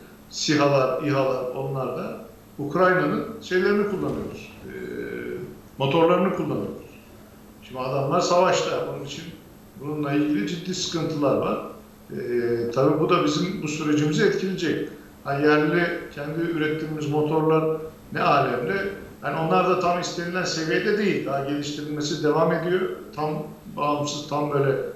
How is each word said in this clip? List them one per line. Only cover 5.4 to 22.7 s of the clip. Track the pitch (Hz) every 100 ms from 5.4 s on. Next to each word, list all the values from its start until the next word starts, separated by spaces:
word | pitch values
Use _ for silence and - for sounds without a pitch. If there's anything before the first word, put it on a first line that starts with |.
| - - - -
motorlarını | 139 165 165 180 190 -
kullanıyoruz. | 151 120 101 - - - - - - - - -
Şimdi | - 127
adamlar | 131 139 135 175
savaşta, | - 175 185 - - 131 -
onun | -
için | 139 - 170 - - - - -
bununla | 139 151 147
ilgili | 147 151 151 156
ciddi | 170 -
sıkıntılar | - - 170 151 151 139 110
var. | 95 - - - - - -
E, | - 120 120 120 117 117
tabii | - 127 156
bu | 170
da | 175
bizim | 151 151 180 175
bu | 156
sürecimizi | 151 151 147 151 180
etkileyecek. | 202 - 185 180 165 123 - - - -
Ha, | 135
yerli, | 139 151 151 156 175 170 170 -
kendi | - 147 160
ürettiğimiz | 170 156 151 156 151 151 139
motorlar | 147 151 156 156 160 160 156 - - -
ne | -
alemde? | - - - - - 196 196 196 - -
Yani | 139 156
onlar | 165 185 180
da | 180
tam | 175 175
istenilen | 175 - 170 180
seviyede | 165 160 160 180 208 202
değil. | 202 151 135
Daha | 139
geliştirilmesi | 139 147 143 147 151 151 147 160
devam | 147 156 165
ediyor. | 165 170